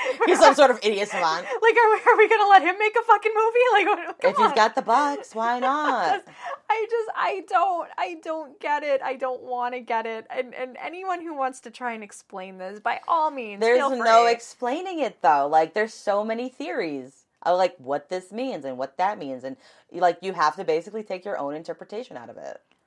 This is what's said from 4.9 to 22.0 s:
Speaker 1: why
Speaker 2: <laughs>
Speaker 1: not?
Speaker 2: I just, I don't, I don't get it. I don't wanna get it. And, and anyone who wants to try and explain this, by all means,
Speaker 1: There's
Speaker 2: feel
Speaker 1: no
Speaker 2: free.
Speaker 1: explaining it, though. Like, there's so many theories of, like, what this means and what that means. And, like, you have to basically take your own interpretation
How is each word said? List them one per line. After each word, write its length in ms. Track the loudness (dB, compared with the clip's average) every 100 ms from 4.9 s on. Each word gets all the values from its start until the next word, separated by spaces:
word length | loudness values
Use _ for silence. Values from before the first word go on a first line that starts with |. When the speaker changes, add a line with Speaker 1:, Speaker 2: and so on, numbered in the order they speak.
| 2 2 -2 -8
Speaker 1:
why 240 | -6 -4 -2
Speaker 2:
<laughs> 20 |
Speaker 1:
not? 600 | -2 0 0 0 0 -2 -6 -16 -14 -10 -4
Speaker 2:
I 160 | -4 -2
just, 200 | -4 -4 -4
I 280 | -4 -4 -2
don't, 400 | 0 0 -2 -6 -8
I 180 | -8 -8
don't 360 | -8 -8 -10 -10
get 220 | -4 -2
it. 180 | 0 -2
I 120 | -2 -6
don't 260 | -6 -8
wanna 380 | -8 -6 -6 -6
get 260 | -4 -4 -4
it. 200 | -8 -10
And, 240 | -8 -8
and 220 | -10 -12 -10
anyone 380 | -14 -10 -8 -8
who 140 | -8
wants 260 | -6 -6 -8
to 100 | -16
try 220 | -12 -10
and 100 | -10
explain 540 | -14 -20 -18 -14 -14 -14
this, 200 | -14 -8
by 200 | -6 -6 -2
all 220 | 0 0
means, 300 | -4 -8 -2
Speaker 1:
There's 180 | 2 4
Speaker 2:
feel 120 | 2 0
Speaker 1:
no 220 | 4 6
Speaker 2:
free. 80 | 6
Speaker 1:
explaining 680 | 2 -4 -10 -6 -6 -6 -4
it, 200 | -4 0
though. 280 | 2 4 4
Like, 260 | 2 2
there's 200 | 0 -4
so 300 | -4 -2 -2
many 240 | -2 -4 -8
theories 760 | -10 -8 -6 -6 -8 -10 _ _ _
of, 160 | 0 2
like, 180 | 2 -2
what 300 | -6 -6 -6
this 240 | -10 -8
means 320 | -8 -8 -8
and 140 | -8 -8
what 180 | -8 -4
that 200 | -4 -2
means. 260 | -8 -10
And, 120 | -10 -14 _ _ _
like, 260 | 0 0 2
you 100 | -4
have 240 | 0 0 0
to 80 |
basically 380 | -2 -2 -2 -10
take 220 | -10 -10
your 140 | -8 -8
own 160 | -8
interpretation 600 | -8 -10 -14 -14 -14